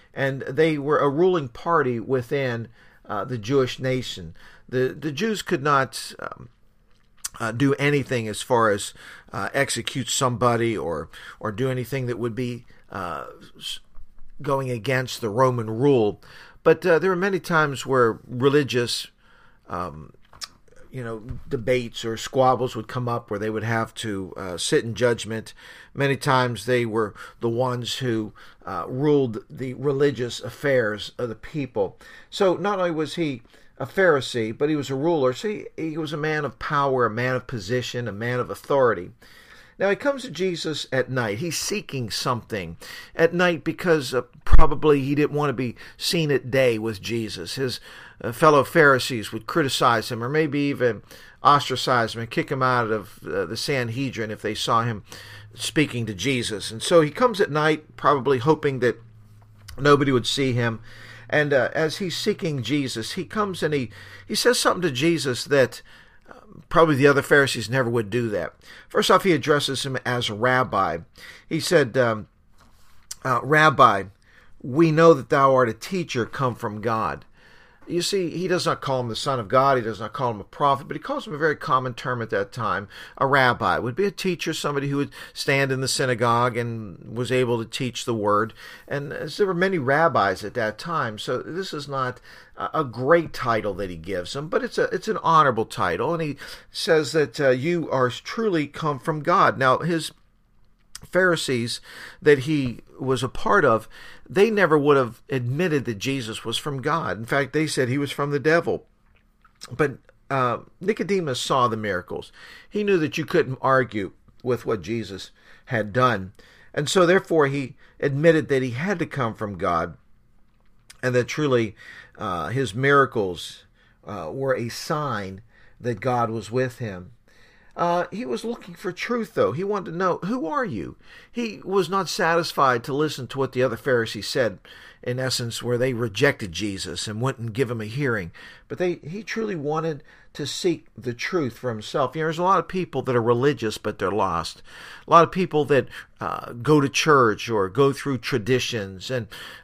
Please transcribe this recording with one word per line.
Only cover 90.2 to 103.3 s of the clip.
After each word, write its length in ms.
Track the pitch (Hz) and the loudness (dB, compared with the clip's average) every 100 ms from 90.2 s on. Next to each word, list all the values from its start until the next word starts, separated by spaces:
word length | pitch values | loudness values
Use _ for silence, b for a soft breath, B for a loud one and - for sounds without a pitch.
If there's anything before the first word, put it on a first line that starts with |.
| 98 95 | 2 0
at 100 | 104 | -6
that 240 | 120 107 110 | -4 -4 -4
time, 400 | 170 160 117 107 | -6 -4 -4 -6
so 240 | - 127 | -6 -6
this 320 | 110 170 190 | -6 -8 -8
is 120 | 151 143 | -10 -8
not 360 | 135 123 - B B B - | -4 -4 -6 B B B -8
a, 240 | - 156 | -4 -2
a 40 | |
great 500 | 135 113 131 170 147 | -4 -2 6 6 4
title 400 | - 120 113 101 | -4 -2 0 -2
that 160 | 92 95 | -4 -8
he 60 | 85 | -8
gives 380 | 85 92 87 | -6 -6 -6
him, 140 | 139 156 | -10 -4
but 160 | 226 | -2
it's 140 | 254 - | -2 -2
a, 60 | |
it's 240 | 139 156 220 | -2 -2 -4
an 100 | 185 | -2
honorable 480 | 165 160 139 110 107 | 4 4 4 2 -4
title. 480 | - 92 87 131 | -2 -2 0 -2
And 80 | 165 | -4
he 160 | 151 123 B B B | -6 -8 B B B
says 420 | - 160 160 135 | -6 2 2 4
that, 260 | 156 135 151 | 0 0 2
uh, 120 | 135 | 2
"You 400 | 127 156 175 139 | 2 0 -2 0
are 180 | 131 123 | 0 0
truly 580 | 120 - - 220 165 147 | -2 -8 -2 0 0 -2
come 320 | - 156 143 | -4 -4 -4
from 240 | - 156 | -4 -2
God." 360 | 156 185 143 107 | 2 4 4 4
Now, 220 | 131 123 | 2 4
his 300 | 165 165 - - _ _ _ _ - _ _ - | 2 -2 -4 -12 _ _ _ _ -20 _ _ -20
Pharisees 800 | - 180 185 160 - 123 117 - B B B B | -2 2 4 2 0 -2 -2 -8 B B B B
that 180 | 147 143 | 4 4
he 380 | 131 151 127 107 - 85 | 4 0 -2 -6 -16 -8
was 240 | 131 123 | -2 -2
a 60 | |
part 340 | 120 | -2